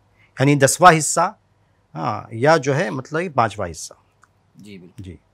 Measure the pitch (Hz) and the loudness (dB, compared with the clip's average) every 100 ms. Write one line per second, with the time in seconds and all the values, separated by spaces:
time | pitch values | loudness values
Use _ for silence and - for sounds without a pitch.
0 | _ _ _ - 135 143 131 - 180 160 | _ _ _ -2 2 4 2 6 6 6
1 | 143 - 180 220 _ _ _ _ _ 156 | 2 -2 -4 -6 _ _ _ _ _ -8
2 | 143 107 101 113 139 165 135 135 208 143 | -6 -6 -10 -2 2 2 2 -4 -4 -6
3 | 127 151 185 123 113 - 90 78 - - | -8 -8 -4 -2 -2 -2 -10 -10 -18 -20
4 | _ _ _ _ _ 95 98 98 87 - | _ _ _ _ _ _ -20 -20 -20 -18
5 | 92 80 _ | -18 -18 _